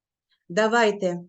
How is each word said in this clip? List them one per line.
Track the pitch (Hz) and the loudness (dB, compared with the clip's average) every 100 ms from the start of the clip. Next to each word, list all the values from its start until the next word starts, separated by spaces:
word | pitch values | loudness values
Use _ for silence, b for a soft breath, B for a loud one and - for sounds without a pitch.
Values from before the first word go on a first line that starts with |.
| _ _ _ _ - | _ _ _ _ -8
Давайте | 180 220 233 220 208 185 175 | -2 2 2 2 0 -4 -6